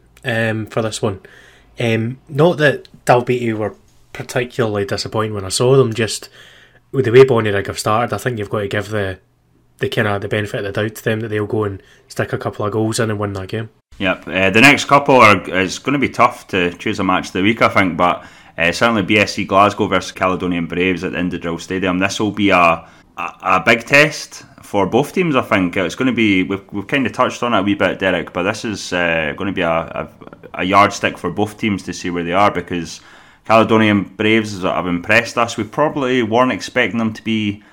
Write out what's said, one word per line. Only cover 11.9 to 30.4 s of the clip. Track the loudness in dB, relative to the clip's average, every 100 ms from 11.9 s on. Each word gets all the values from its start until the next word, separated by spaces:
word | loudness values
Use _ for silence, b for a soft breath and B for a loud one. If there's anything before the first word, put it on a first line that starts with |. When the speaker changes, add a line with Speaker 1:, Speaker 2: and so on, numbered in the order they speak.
| b b
Speaker 1:
stick | -6 -6
a | -6
couple | -6 -6 -4
of |
goals | -2 -2 -2
in | -2
and | -4
win | -6
that | -6 -8
game. | -8 -10 _ _ -4
Speaker 2:
Yep, | -2 -2 -4
uh, | 0 2
the | 6
next | 6 4 4
couple | 2 6 6
are, | 8 6 0
it's | -2 -2 -4
gonna | -4 -2
be | -2
tough | 2 0 0 -6
to | -2 0
choose | -2 -6 -2
a |
match | 0 -2 -2
of |
the | -2
week, | 0 2
I | 2
think, | 2 0 2
but, | 0 0 B B B -2
uh, | -2
certainly | 2 2 2
B | 2 2
S | 2
C | -2 0
Glasgow | 4 4 4 0
versus | 0 -2
Caledonian | -2 -2 0 -2 -2 -4
Braves | 0 0 0
at | -4
the | -4
Indodrill | -4 -4 -6 -8
Stadium. | -6 -4 -2 0
This | -2 -2
will | -4
be | 0 2
a, | 4
a, | 4 2 B B _ -12
a | -10 -6 0 0
big | 2 0 2
test | 4 4 0 -14 -18 -20 -20
for | -6 -2 0
both | 0 0
teams, | -2 0 0
I |
think. | 0 0 0 -2
It's | -4 -2
gonna | -2
be, | 2 2 2
we've, | 0 -4 -6
we've | -10 -4
kinda | -2 -2
touched | 0 -2 -2
on | -2
it | 0
a |
wee | 0 0
bit, | 0 0
Derek, | 0 0 -2
but | -4
this | -2 -4 -6
is, | -8 -4
uh, | -2 0 0 -2 -4
gonna | -6
be | -2
a, | 0
a, | 0 -4 -8 -10 -14 -20 -20